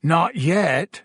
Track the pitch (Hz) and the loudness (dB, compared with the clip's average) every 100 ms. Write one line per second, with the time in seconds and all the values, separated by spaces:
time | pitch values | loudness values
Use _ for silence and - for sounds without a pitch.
0 | 147 165 185 254 139 190 190 131 190 - | 2 2 2 -2 0 0 0 -2 -4 -12